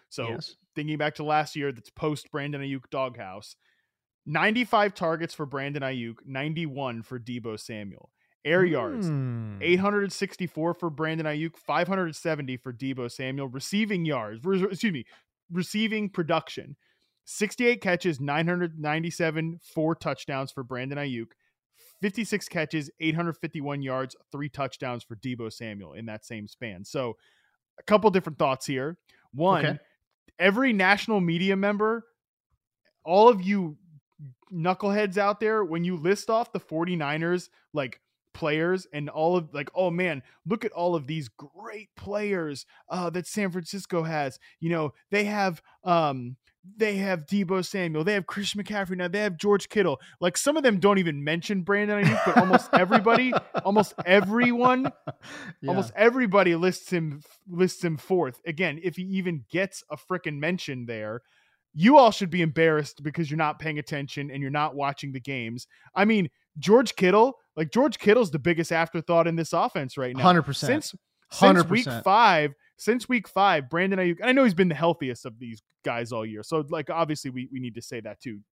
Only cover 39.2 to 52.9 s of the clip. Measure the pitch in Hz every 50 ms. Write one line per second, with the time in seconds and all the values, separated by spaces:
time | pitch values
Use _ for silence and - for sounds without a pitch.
39.2 | 156 165 180 180 165 151 143 143 143 - - 175 185 180 170 175 180 180 156 139
40.2 | - _ _ _ - 160 208 233 - 226 - 170 170 180 175 165 139 127 160 160
41.2 | 147 117 _ - - 143 _ 175 214 226 220 214 214 _ _ - - 190 202 208
42.2 | 208 208 196 185 165 151 143 131 - _ _ _ _ - 147 185 180 170 165 180
43.2 | 170 - - 214 208 190 165 185 165 - - 202 185 - - 170 160 160 165 151
44.2 | 147 135 123 - _ - _ - - 165 170 165 156 147 - _ _ - - 208
45.2 | 208 202 208 208 196 190 175 151 _ _ _ _ - 185 175 170 160 147 139 131
46.2 | 123 123 131 - _ _ _ _ _ 180 202 220 220 214 202 196 196 196 190 175
47.2 | 151 - 190 202 202 165 190 190 180 - - 196 180 170 156 151 160 185 214 202
48.2 | 175 - - 208 202 180 - 208 202 - 214 208 196 175 185 180 180 180 170 208
49.2 | 214 208 180 156 - 202 202 196 - - - 214 196 170 139 - - - - -
50.2 | 165 180 175 - - 277 294 320 285 254 214 185 156 202 202 196 185 170 151 143
51.2 | 143 147 156 170 165 - 214 196 175 160 202 202 208 208 208 208 202 170 220 -
52.2 | - 190 170 240 202 185 185 - - - - 254 185 180